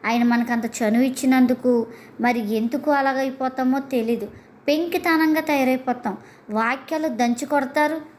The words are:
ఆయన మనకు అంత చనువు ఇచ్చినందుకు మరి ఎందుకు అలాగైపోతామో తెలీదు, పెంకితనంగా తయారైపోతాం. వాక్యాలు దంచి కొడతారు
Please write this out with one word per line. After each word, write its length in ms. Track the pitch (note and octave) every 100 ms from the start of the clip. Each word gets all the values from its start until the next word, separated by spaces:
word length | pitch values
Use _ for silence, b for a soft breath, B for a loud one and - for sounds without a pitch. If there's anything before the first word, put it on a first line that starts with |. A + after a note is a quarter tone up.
ఆయన 180 | G#3+ A#3+
మనకు 260 | A#3+ A#3+ A#3+
అంత 140 | A#3 A3+
చనువు 340 | - A3 A#3
ఇచ్చినందుకు 680 | C4 C4 C4 C4 B3 B3 B3+ A#3+ A3+ B B -
మరి 200 | A#3 A#3+ G#3
ఎందుకు 340 | A3 A#3 C#4+ D4
అలాగైపోతామో 880 | C#4+ C4+ C4 C4+ C4 B3+ C4 B3+ C4+ C4+
తెలీదు, 400 | B3+ A3+ A3+ G3+ B B -
పెంకితనంగా 800 | - D4+ E4+ F4+ F4 D#4+ D#4+ D#4
తయారైపోతాం. 720 | D#4 C#4+ C4 C4 C4 B3 A3 G3 B B -
వాక్యాలు 580 | G#3+ A3+ C4 - D#4 D#4
దంచి 320 | A#3 A#3+ A#3+ C#4+
కొడతారు 520 | D4 C4+ D4+ D4+ D#4+ -